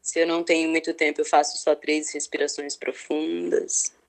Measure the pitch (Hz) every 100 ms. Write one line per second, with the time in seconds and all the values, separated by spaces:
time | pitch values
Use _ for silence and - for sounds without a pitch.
0 | - 165 170 170 170 160 160 160 160 165
1 | 151 - 156 156 151 - - 147 - 151
2 | 151 151 - 143 143 - 143 - - -
3 | - 151 160 170 175 - - - - _